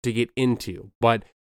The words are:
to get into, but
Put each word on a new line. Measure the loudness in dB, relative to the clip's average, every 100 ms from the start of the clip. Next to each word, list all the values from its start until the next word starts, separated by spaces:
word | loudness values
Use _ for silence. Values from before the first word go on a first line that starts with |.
to | -4
get | -2 -2 0
into, | 0 0 -4 -12 -16 _
but | 2 2 -2 _